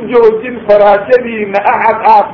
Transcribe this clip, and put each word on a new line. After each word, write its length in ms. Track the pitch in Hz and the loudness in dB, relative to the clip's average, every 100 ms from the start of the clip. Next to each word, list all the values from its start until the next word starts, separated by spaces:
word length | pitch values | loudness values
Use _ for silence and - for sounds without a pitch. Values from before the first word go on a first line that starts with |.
joojin 600 | 214 240 220 220 247 233 | -2 2 2 0 -4 -8
faraashadiinna 1000 | 208 208 208 - - 247 233 220 202 202 | 0 2 2 0 0 -2 -2 -8 -6 -4
axad 380 | 254 220 220 220 | -2 0 -2 0
aad 260 | 208 214 190 | 2 2 2